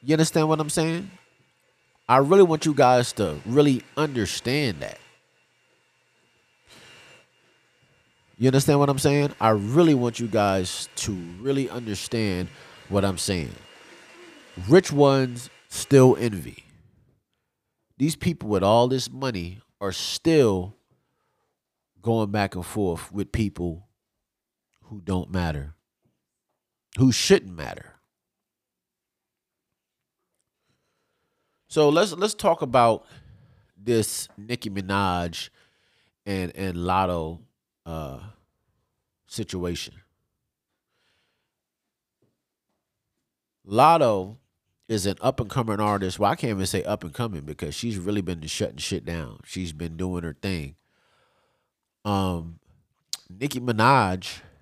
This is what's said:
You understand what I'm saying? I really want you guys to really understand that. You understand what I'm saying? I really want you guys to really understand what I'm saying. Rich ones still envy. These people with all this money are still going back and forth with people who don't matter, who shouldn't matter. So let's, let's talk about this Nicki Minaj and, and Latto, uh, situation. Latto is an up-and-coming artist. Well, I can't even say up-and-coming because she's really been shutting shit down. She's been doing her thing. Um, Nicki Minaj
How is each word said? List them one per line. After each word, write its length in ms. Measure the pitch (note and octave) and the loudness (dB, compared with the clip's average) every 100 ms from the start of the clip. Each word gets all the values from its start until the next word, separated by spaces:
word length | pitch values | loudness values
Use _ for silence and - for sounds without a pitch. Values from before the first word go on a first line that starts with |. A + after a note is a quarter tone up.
You 120 | B2 | 2
understand 340 | D#3 D#3+ D#3+ D#3 | 2 4 2 2
what 100 | D#3 | 0
I'm 120 | D3+ | 0
saying? 420 | E3 D#3+ E3 F#3+ - _ _ _ _ _ _ _ _ - | -2 -2 -2 -8 -18 _ _ _ _ _ _ _ _ 2
I 80 | B2+ | 4
really 260 | C#3 G3 | 6 8
want 240 | F#3 D#3 D#3+ | 6 6 0
you 80 | |
guys 380 | C#3 B2+ B2+ B2 | 4 6 6 2
to 260 | - F#2+ D2+ D#2 | -2 -4 -4 0
really 380 | B2+ D3 B2+ - - | 4 4 2 -2 -4
understand 840 | D3+ C3 G2+ - - C#3 C#3 D#2+ | -2 -2 -4 -4 -4 -2 -2 -4
that. 180 | A#1+ - - _ _ _ _ _ _ _ _ _ _ _ _ _ _ _ _ - - - - - _ _ _ _ _ _ _ _ _ _ _ _ | -10 -14 -20 _ _ _ _ _ _ _ _ _ _ _ _ _ _ _ _ -20 -20 -20 -20 -20 _ _ _ _ _ _ _ _ _ _ _ _
You 120 | B2 | 4
understand 320 | C3 C#3 C#3+ | 4 4 4
what 80 | C#3+ | 4
I'm 100 | C3+ | 2
saying? 340 | D3 C#3+ C#3+ - | 2 2 0 2
I 100 | A2 | 2
really 440 | G#2+ G2+ C3+ E3+ | 2 2 4 6
want 240 | C#3+ A#2+ A#2 | 4 2 -4
you 80 | A#2 | -2
guys 640 | G#2+ G2+ F#2+ F#2 - - - | 0 2 2 -2 -8 -12 -8
to 160 | - G2 E2+ F2 | -6 -6 -8 -10
really 300 | B2 C#3 C3 | -4 -2 -4
understand 760 | G2 A#2 G2 - A#2 G#2+ F2+ F2+ - - - - | -6 -8 -8 -6 -4 -2 -2 -6 -10 -20 -20 -4
what 160 | G2 | 0
I'm 140 | G2 F2+ | 0 -2
saying. 360 | - F#2+ C#2 G1+ - - - - - - - - - - F#2 | -4 -4 -4 -12 -20 -20 -20 -20 -20 -20 -20 -20 -20 -14 4
Rich 220 | E3 F#3 | 4 4
ones 600 | C#3+ C#3+ C3+ C3 A#2+ A#2+ _ _ | 4 4 4 0 -6 -14 _ _
still 480 | - - C#3 C3 D2+ | -12 4 8 8 6
envy. 460 | A#2 G2 C#2+ - - _ _ _ _ _ _ _ _ _ _ _ _ _ | 0 -4 -10 -16 -20 _ _ _ _ _ _ _ _ _ _ _ _ _
These 200 | C#3 D#3+ | -4 -2
people 320 | - E3 A2 | -4 -4 -2
with 160 | G#2 | 2
all 240 | F#2+ A2+ B2 | 4 4 4
this 200 | C3 A#2+ | 0 -6
money 520 | B2 C#3+ G#2 E2+ F#2+ _ _ | -6 -6 -6 -8 -12 _ _
are 120 | G2+ | -8
still 840 | F2+ - - - D#3+ B2 F#2+ F2+ - _ _ _ _ _ _ _ _ _ _ _ _ | -6 -6 -4 2 4 4 2 -4 -12 _ _ _ _ _ _ _ _ _ _ _ _
going 300 | F2+ A2+ G#2+ | -2 0 0
back 240 | G#2+ G2 F2+ | -2 -4 -4
and 100 | E2+ | -8
forth 460 | - G2 E2 - | -4 -2 -2 -8
with 180 | G2+ F#2+ | -8 -6
people 560 | - G#2+ - F2 E2 - _ _ _ _ _ _ _ _ _ _ | -2 -4 -4 -8 -8 -16 _ _ _ _ _ _ _ _ _ _
who 140 | G#2+ | -18
don't 300 | E2+ F#2 - | -4 -4 -2
matter, 440 | F#2 E2+ D2 C#2 D#2 _ _ _ _ _ _ _ _ _ _ _ - | -4 -4 -4 -8 -16 _ _ _ _ _ _ _ _ _ _ _ 2
who 140 | C3 | 2
shouldn't 420 | A#2 - F#3+ F#2+ | 2 2 2 2
matter. 400 | E2+ C#2 - - _ _ _ _ _ _ _ _ _ _ _ _ _ _ _ _ _ _ _ _ _ _ _ _ _ _ _ _ _ _ _ _ _ _ _ _ _ _ | -12 -12 -12 -18 _ _ _ _ _ _ _ _ _ _ _ _ _ _ _ _ _ _ _ _ _ _ _ _ _ _ _ _ _ _ _ _ _ _ _ _ _ _
So 200 | - D3 | 2 4
let's, 240 | D#3 G#3 | 4 2
let's 200 | E3 G#3 | 0 -4
talk 260 | - G3+ E3 | -2 0 0
about 460 | D3 B2 A#2+ G#2+ _ - - - _ _ _ _ | 2 4 4 4 _ -20 -20 -20 _ _ _ _
this 500 | G2+ A#2 G#2 - - - | -2 0 0 -4 -12 -16
Nicki 340 | G#2 A#2+ G#2+ | -10 -8 -6
Minaj 800 | G2 F#2+ G2 G2 F2+ F2 E2 - _ _ _ _ _ _ _ - | -8 -4 0 0 0 -4 -8 -14 _ _ _ _ _ _ _ -8
and, 240 | G2 F2+ - | -6 -6 -6
and 220 | F#2+ F2 | -8 -4
Latto, 600 | F2 F#2 F#2 F2 D#2+ E2 - _ _ _ - | 0 0 0 -2 -6 -10 -18 _ _ _ -14
uh, 320 | D#2+ D2+ C2+ G2+ - _ _ _ _ _ _ _ _ _ | -10 -10 -12 -18 -20 _ _ _ _ _ _ _ _ _
situation. 680 | - G#2+ F#2 F2 F2 - - _ _ _ _ _ _ _ _ _ _ _ _ _ _ _ _ _ _ _ _ _ _ _ _ _ _ _ _ _ _ _ _ _ _ _ _ | -12 -8 -6 -6 -6 -10 -16 _ _ _ _ _ _ _ _ _ _ _ _ _ _ _ _ _ _ _ _ _ _ _ _ _ _ _ _ _ _ _ _ _ _ _ _
Latto 760 | G2 G#2 D3 D3 C3 G2+ F#2+ A2+ _ _ _ _ _ | -6 4 6 6 4 0 -4 -12 _ _ _ _ _
is 160 | A2 | -4
an 120 | F#2+ G2 | -2 -2
up-and-coming 600 | A2+ C3+ G#2+ C3+ A2+ G2+ | -2 -2 -4 -4 -2 0
artist. 380 | G#2 G2+ F#2+ - | 0 0 -2 0
Well, 120 | G#2 | 0
I 40 | |
can't 180 | D#3 C3+ | 0 -4
even 120 | G2+ | -4
say 180 | F#2 G2+ | -4 -4
up-and-coming 600 | - G#2 - - A#2 F2+ | -4 -6 -6 -8 -8 -8
because 320 | D2 D2+ D#2 | -12 -10 -10
she's 240 | D2 A#2 G2+ | -8 -8 -6
really 240 | F2+ G#2 | -4 -4
been 180 | F2 F2 D#2 | -4 -8 -8
shutting 320 | - G2+ A1 | -6 -6 -6
shit 260 | - F#2+ | -8 -6
down. 360 | - E2+ C#2+ G#1+ | -6 -10 -10 -14
She's 300 | - - F2+ | -14 -10 -10
been 240 | D2+ E2+ D#2+ | -8 -12 -8
doing 260 | F#2 F2+ | -6 -6
her 100 | E2+ D2+ | -8 -8
thing. 360 | G2 F#2 D2 D2 _ _ _ _ _ _ _ _ _ _ _ _ G#2 | -8 -6 -8 -16 _ _ _ _ _ _ _ _ _ _ _ _ -4
Um, 520 | G2+ F#2+ F2 E2 E2 _ _ _ _ _ - _ | -2 0 -4 -8 -16 _ _ _ _ _ -18 _
Nicki 320 | F#2 C#3 B2+ | -8 -6 -6
Minaj 800 | B2 A2 A2+ C3+ G#2 F#2 - - - _ | -4 2 6 6 4 0 -6 -16 -20 _